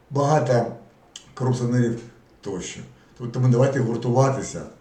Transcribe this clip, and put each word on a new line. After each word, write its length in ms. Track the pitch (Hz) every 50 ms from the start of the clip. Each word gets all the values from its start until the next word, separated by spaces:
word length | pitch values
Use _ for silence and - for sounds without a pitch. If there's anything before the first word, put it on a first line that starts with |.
| _ -
багато 560 | 135 139 143 143 156 151 127 131 120 120 - - - - - - _ _ _ _ _ - - - -
корупціонерів 680 | - 127 123 123 - 123 117 123 123 120 113 101 - - - - - _ _ _ _
тощо. 380 | - 101 95 90 - - - - - - - _ _ _ - - 123 123
Тому 160 | - 131 127
давайте 320 | 127 120 120 - - - 131
гуртуватися. 800 | 113 113 117 - - 120 117 131 135 - - 101 90 - 85 80 73 - - -